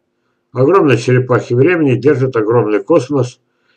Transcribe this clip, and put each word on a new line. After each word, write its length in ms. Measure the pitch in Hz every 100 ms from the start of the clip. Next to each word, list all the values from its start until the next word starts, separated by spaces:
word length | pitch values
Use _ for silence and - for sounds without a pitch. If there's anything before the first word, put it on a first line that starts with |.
| _ _ _ _ _
«Огромные 460 | 123 139 190 156 123
черепахи 560 | 123 127 123 117 -
времени 400 | 120 156 175 143
держат 420 | 110 131 135 127 113
огромный 460 | 107 120 104 104
космос, 580 | - 165 123 143 123 - _ _ _